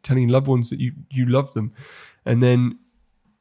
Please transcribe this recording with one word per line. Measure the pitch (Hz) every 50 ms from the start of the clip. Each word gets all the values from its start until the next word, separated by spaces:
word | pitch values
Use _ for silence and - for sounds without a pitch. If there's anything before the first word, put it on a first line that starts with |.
| -
telling | - 131 131 123
loved | 117 127 135 139
ones | 135 131 123 117 -
that | - 139
you, | 127 123 - - - -
you | 135 127 123
love | 123 123 135 139 - -
them, | 113 107 113 - - - - - - - - _ _ -
and | 123 117 120 127
then, | 123 123 123 123 120 - - _ _ _ _ _ _ _ _ _ _ _ _